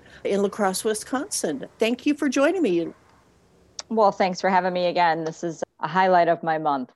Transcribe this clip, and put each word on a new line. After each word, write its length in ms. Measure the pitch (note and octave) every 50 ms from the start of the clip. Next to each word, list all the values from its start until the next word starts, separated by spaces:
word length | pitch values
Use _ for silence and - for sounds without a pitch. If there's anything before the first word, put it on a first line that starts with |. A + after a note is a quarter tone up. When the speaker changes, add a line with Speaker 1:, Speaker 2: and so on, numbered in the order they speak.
| - - - - -
Speaker 1:
in 180 | - G3 G3
La 60 | G3+ G3+
Crosse, 360 | - G#3+ G#3 F#3+ F#3 - -
Wisconsin. 840 | A3 G#3+ G#3+ - - C4 B3+ E4 - - - - F3 C#3+ - - - _ -
Thank 280 | A3+ A3+ B3 - -
you 80 | D4 D4
for 140 | - D#4 C#4
joining 340 | - C#4 C#4 D#4+ F#4 F#4+
me. 260 | D4+ G3 F3 E3+ E3 D#3 - _ _ _ _ _ _ _ _ _ _ _ _ _ _ _ _ - - -
Speaker 2:
Well, 240 | A3+ A3 G#3 G3
thanks 280 | - - G3+ F#3 F3+ -
for 100 | - F#3
having 220 | G3 F3+ F3+ F#3
me 140 | F3+ F3+ F3
again. 380 | F3 - F3 F3 E3 D#3+ E3 D#3+
This 180 | D#3+ D#3+ - E3+
is 180 | E3+ D#3 - - - _ -
a 80 | - D3
highlight 400 | D#3+ F#3+ F#3+ F#3 F#3 F3 E3+ E3
of 140 | E3 D#3+
my 160 | - E3 D#3+ D#3
month 340 | D#3 D3+ C#3+ C3+ B2+ - _